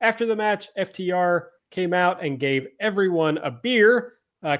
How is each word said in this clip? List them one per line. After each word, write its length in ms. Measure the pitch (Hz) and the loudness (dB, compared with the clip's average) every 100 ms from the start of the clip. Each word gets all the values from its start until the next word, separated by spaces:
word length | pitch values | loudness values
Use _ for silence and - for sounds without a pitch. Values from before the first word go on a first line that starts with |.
after 240 | 220 220 233 | -2 0 -2
the 100 | 214 | 0
match, 320 | 214 208 - - | 0 -2 -4 -8
F 160 | 190 | -8
T 200 | - 180 | -6 -2
R 380 | 180 180 175 170 _ _ | 0 2 0 -4 _ _
came 240 | - 180 | -6 0
out 280 | 180 180 180 | 2 2 0
and 160 | 165 131 | -4 -2
gave 260 | 139 135 131 - | -2 -2 -4 -6
everyone 580 | 214 196 190 170 156 151 | -4 0 0 2 0 -2
a 120 | 139 | -6
beer. 640 | 117 240 247 214 240 233 - _ _ | -6 -2 4 4 4 -2 -14 _ _
Uh, 160 | 160 | -4